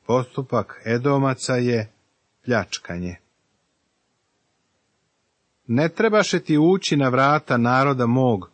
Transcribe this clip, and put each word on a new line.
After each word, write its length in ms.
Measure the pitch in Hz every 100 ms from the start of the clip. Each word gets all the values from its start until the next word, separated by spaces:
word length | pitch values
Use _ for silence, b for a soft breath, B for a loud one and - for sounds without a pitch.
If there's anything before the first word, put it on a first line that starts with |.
| -
postupak 760 | 127 123 - 131 117 - -
Edomaca 720 | 113 120 143 139 135 123 -
je 380 | 123 123 117 107 _ _ _ _ _
pljačkanje. 720 | 123 113 90 - - 87 90 85 _ _ _ _ _ _ _ _ _ _ _ _ _ _ _ _ _ _ _ _ _ _ _ _ -
"Ne 220 | 123 165
trebaše 520 | - 214 208 - 180
ti 180 | - 151
ući 380 | 165 190 - 147
na 120 | 131
vrata 480 | 127 139 147 - 123
naroda 500 | 117 127 139 131 117
mog 440 | 127 127 98 95